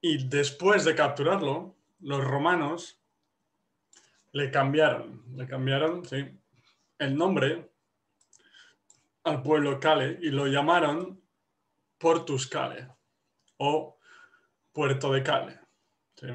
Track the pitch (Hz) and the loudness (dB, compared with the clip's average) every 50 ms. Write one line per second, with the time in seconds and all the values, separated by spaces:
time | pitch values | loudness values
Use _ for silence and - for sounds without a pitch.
0 | - 170 156 139 131 127 139 143 135 - - - 180 196 208 190 147 165 156 151 | 0 0 0 0 -2 -2 0 0 0 -2 -4 0 4 4 4 6 4 2 4 4
1 | 151 139 - - 143 160 190 196 165 139 139 160 185 - - _ _ _ _ _ | 2 2 2 0 2 2 2 2 0 -2 -4 -4 -6 -12 -18 _ _ _ _ _
2 | - 135 139 139 135 135 135 139 147 170 180 170 151 143 165 170 - - - _ | -8 -6 -4 -2 -2 -2 -2 0 2 2 2 2 0 -2 -4 -8 -10 -16 -20 _
3 | _ _ _ _ _ _ _ _ _ _ _ _ _ _ _ _ _ _ _ - | _ _ _ _ _ _ _ _ _ _ _ _ _ _ _ _ _ _ _ -20
4 | _ _ _ _ _ _ _ 139 143 131 135 143 135 135 139 156 156 143 123 - | _ _ _ _ _ _ _ -4 -4 -2 0 0 2 2 4 4 4 4 2 0
5 | - - - - - - - 135 131 - 135 131 131 131 135 139 156 160 175 180 | -6 -12 -16 -18 -18 -18 -14 -12 -12 -10 -8 -4 -2 0 0 2 2 0 -2 -4
6 | 175 - 131 135 143 135 - - _ _ _ _ _ _ _ _ _ _ _ _ | -8 -8 -8 -8 -8 -8 -14 -20 _ _ _ _ _ _ _ _ _ _ _ _
7 | 147 135 139 147 170 190 185 147 131 143 160 - - - _ _ _ _ _ _ | -4 -2 0 2 2 2 2 2 2 0 0 -4 -8 -16 _ _ _ _ _ _
8 | _ _ _ _ _ _ _ _ _ _ _ - - _ _ _ _ _ _ _ | _ _ _ _ _ _ _ _ _ _ _ -20 -20 _ _ _ _ _ _ _
9 | _ _ _ _ _ 165 151 135 131 147 156 151 143 143 135 135 - 156 156 139 | _ _ _ _ _ -2 -2 -2 0 2 2 2 2 0 -2 0 2 2 4 4
10 | 131 - - - 175 156 139 139 143 139 135 143 143 156 170 175 160 147 147 165 | 2 -2 -4 -4 -4 -4 -2 0 0 0 0 0 2 4 4 4 4 2 0 -2
11 | 185 190 190 - _ _ _ _ _ _ _ _ _ _ _ _ _ _ _ _ | -6 -8 -12 -18 _ _ _ _ _ _ _ _ _ _ _ _ _ _ _ _
12 | - 165 165 165 165 - 143 131 - - - 151 131 - - - 127 - - _ | 2 2 2 2 0 -4 -4 -4 -4 -4 -4 -6 -4 -6 -6 -12 -16 -20 -20 _
13 | _ _ _ _ _ _ _ _ _ _ _ _ 139 143 151 156 156 - - _ | _ _ _ _ _ _ _ _ _ _ _ _ -2 0 0 0 -2 -4 -16 _
14 | _ - - - - _ _ _ _ _ _ _ _ _ _ 151 147 139 135 131 | _ -20 -20 -20 -20 _ _ _ _ _ _ _ _ _ _ -2 0 0 0 0
15 | 143 139 135 135 131 - 143 135 - - - - - _ _ _ _ _ _ _ | 0 0 0 0 2 2 0 0 -2 -4 -12 -20 -20 _ _ _ _ _ _ _
16 | _ _ _ - - 127 123 | _ _ _ -16 -14 -12 -12